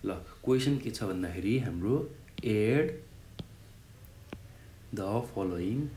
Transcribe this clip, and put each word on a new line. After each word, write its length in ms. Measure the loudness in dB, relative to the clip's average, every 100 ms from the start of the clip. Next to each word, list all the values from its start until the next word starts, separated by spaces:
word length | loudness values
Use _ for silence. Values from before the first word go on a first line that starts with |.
ल, 140 | -2 -4 -8 -6
question 340 | 4 4 6 2
के 120 | 0
छ 120 | -2
भन्दाखेरि 540 | -2 0 -2 0 2 2
हाम्रो 360 | 2 0 2 2 0 -10 -14 -6
एड 460 | 0 4 6 6 4 -2 -12 -18 -18 -14 -14 -14 -18 -20 -20 -20 -18 -18 -14 -14 -14 -18 -20 -20 -8
द 60 | -4 0 0 0
following 580 | -2 0 0 0 0 -2